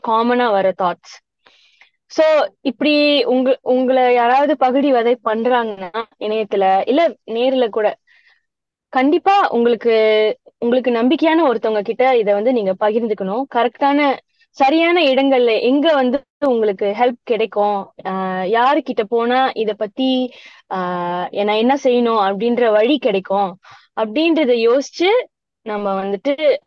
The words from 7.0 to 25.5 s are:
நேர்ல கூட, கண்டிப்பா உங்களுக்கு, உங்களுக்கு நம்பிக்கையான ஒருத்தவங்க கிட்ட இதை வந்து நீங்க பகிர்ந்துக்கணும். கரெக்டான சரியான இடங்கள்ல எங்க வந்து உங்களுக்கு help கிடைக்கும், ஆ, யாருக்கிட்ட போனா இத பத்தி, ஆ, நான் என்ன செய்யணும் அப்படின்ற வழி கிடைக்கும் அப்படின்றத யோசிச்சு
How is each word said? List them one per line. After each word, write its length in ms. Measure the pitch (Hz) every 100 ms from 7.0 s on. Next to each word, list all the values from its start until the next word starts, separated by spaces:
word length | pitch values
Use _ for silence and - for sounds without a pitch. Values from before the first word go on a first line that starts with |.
| 330 220 -
நேர்ல 380 | 226 262 262 233
கூட, 280 | 220 208 - _ _ _ _ _ _ _ _ -
கண்டிப்பா 600 | 262 269 349 392 392 349
உங்களுக்கு, 880 | 233 240 233 233 220 220 214 214 - - -
உங்களுக்கு 340 | 240 254 247
நம்பிக்கையான 600 | 233 254 302 320 320 302
ஒருத்தவங்க 280 | 220 226 214
கிட்ட 360 | 202 226 262 247
இதை 160 | 202
வந்து 200 | 202 226
நீங்க 220 | 247 190 190
பகிர்ந்துக்கணும். 640 | 214 220 226 214 190 220 269 240
கரெக்டான 600 | 233 - 277 285 285 254 _ _ _
சரியான 540 | - 269 320 339 349
இடங்கள்ல 580 | 285 262 277 262 240 214
எங்க 320 | 247 285 320
வந்து 280 | 285 254 269 _ - 285
உங்களுக்கு 400 | 233 214 196 202
help 360 | 208 247 247
கிடைக்கும், 680 | - 214 220 208 208 202 190 - 190
ஆ, 360 | 190 190 185
யாருக்கிட்ட 600 | 185 226 254 302 269 240 208
போனா 420 | 233 233 254 262
இத 200 | - 214
பத்தி, 600 | 202 208 - 262 254 247 - - - -
ஆ, 60 | 185 180 180 175 175 -
நான் 240 | - 208 214
என்ன 240 | 240 277
செய்யணும் 400 | 269 247 233 226 196
அப்படின்ற 420 | 196 233 240 233
வழி 260 | 214 233 294
கிடைக்கும் 600 | 240 196 - 196 190 190 - - _ -
அப்படின்றத 500 | 220 220 339 320 254 240
யோசிச்சு 520 | 226 269 269 - 359 480 - _ _